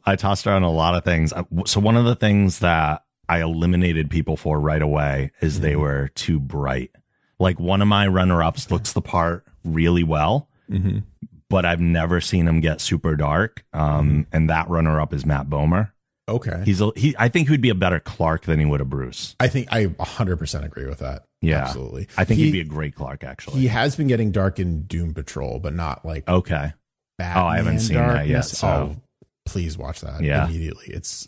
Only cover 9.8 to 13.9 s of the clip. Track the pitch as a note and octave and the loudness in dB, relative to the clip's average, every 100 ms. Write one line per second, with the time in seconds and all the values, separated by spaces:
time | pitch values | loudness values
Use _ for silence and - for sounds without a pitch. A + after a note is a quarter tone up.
9.8 | E2 F2 E2 D#2 D#2 C3 - _ - G2 | 4 4 2 2 2 0 -4 _ -6 -2
10.8 | F#2 G2+ - - - - - F#2+ F2 E2+ | 0 -2 -6 -14 -20 -16 -2 0 2 2
11.8 | E2+ E2+ E2 F2 - F#2 E2+ D#2+ D#2+ D2+ | 2 2 2 0 0 2 4 4 2 0
12.8 | - E2 E2+ D2+ D2 D#2+ A2 - _ D#2 | -2 -2 0 0 0 0 -2 -6 _ -2
13.8 | D2+ | 0